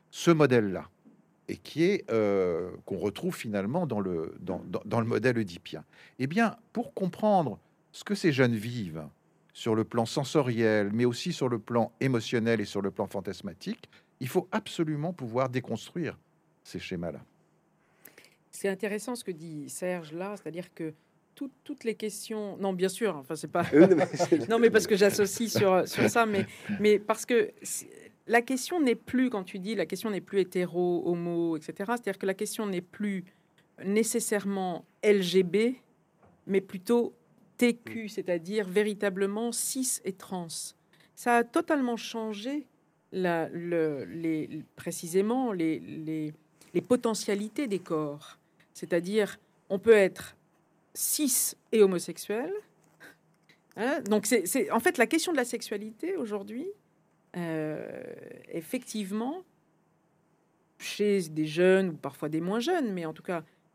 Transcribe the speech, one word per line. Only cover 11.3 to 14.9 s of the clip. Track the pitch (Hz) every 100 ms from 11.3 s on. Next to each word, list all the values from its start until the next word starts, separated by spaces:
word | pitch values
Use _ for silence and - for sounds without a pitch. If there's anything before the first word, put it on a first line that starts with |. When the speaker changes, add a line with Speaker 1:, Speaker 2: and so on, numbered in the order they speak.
Speaker 1:
sur | 156 127
le | 117
plan | - 120 110 -
émotionnel | 135 120 - 120 113 113
et |
sur | 101 101
le | 98
plan | 95 98
fantasmatique, | 101 92 95 98 87 - - - - _ -
il | 123
faut | 185 175
absolument | 220 - - 156